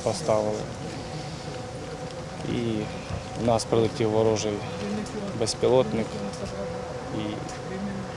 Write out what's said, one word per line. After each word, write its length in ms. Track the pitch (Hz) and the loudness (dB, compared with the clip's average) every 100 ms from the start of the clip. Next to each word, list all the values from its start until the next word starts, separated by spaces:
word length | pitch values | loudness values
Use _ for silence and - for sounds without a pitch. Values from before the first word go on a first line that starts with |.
поставили. 560 | 113 104 - 110 107 107 - - - - - 151 147 - - - - - - - - - - - 117 | 2 2 4 4 4 0 -4 -6 -8 -6 -6 -6 -6 -8 -8 -8 -8 -8 -8 -8 -8 -8 -8 -6 -2
І 100 | 120 117 110 107 - - - - - | 0 0 0 -2 -4 -6 -6 -6 0
в 40 | 117 | 4
нас 180 | 113 - | 4 4
прилетів 440 | 117 110 - 110 | 4 4 4 4
ворожий 420 | 110 110 107 107 104 104 101 101 104 - 208 202 - | 6 6 6 2 -2 -4 -4 -2 -2 -4 -4 -4 -2
безпілотник. 640 | 113 - 117 127 117 113 107 107 101 - 98 - - - - - - 110 | -2 4 6 6 6 2 -2 -4 -4 -4 -6 -4 -4 -4 -6 -6 -4 -4
І 80 | 156 151 151 - 175 190 202 196 185 | -2 -4 -6 -6 -6 -4 -4 -4 -4